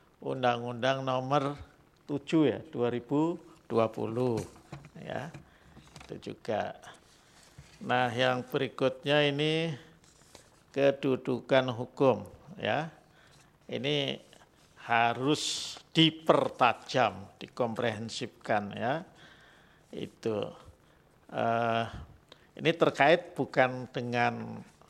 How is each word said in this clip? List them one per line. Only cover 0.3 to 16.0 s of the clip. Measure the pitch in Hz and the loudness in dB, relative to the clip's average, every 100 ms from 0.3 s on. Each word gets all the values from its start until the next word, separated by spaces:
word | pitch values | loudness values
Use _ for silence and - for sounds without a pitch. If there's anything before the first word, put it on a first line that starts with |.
| 135 123 120 120 120 127 135 | 0 0 0 -4 -2 -2 0
Nomor | 131 127 131 143 139 143 - - _ _ - | -2 -4 0 0 0 -4 -14 -20 _ _ -8
tujuh | 143 - 160 143 | -8 0 2 4
ya, | 98 - | 2 -6
dua | 123 120 | -4 -2
ribu | 120 - 147 160 180 - - - | -2 -2 0 0 -2 -12 -20 -4
dua | 113 110 | 0 0
puluh, | 120 110 113 127 110 95 - - - - 165 | 0 -4 -2 0 -2 -4 -12 -20 -20 -18 -16
ya. | 160 110 151 143 - _ - - - - - | -10 -10 -10 -14 -20 _ -20 -20 -20 -20 -16
Itu | 101 113 | -14 -12
juga. | - - 104 95 - - - _ _ _ - - - - - | -10 -4 -4 -4 -8 -18 -20 _ _ _ -20 -20 -20 -20 -12
Nah, | - 123 123 | -2 0 0
yang | 113 127 127 123 | 2 2 0 -2
berikutnya | 147 131 - 131 - 143 147 147 | -4 -4 0 -2 0 2 2 2
ini | 143 151 160 165 135 - - _ _ - - _ _ _ | 2 0 0 -2 -6 -14 -20 _ _ -20 -20 _ _ _
kedudukan | 135 139 135 143 127 - 123 - 131 127 113 | 2 2 2 0 0 -2 -4 2 4 4 -2
hukum, | 123 - 135 104 95 - - - | -8 2 4 4 -2 -18 -20 -6
ya. | 107 123 160 - _ _ - - _ _ - | -2 -2 -4 -12 _ _ -20 -20 _ _ -12
Ini | 117 135 147 135 135 - - - _ _ - - | -6 -2 -2 -2 -6 -12 -20 -20 _ _ -16 0
harus | 117 117 117 135 147 - - - - - | 2 2 2 0 0 0 -6 -8 -12 -2
dipertajam, | 160 | 4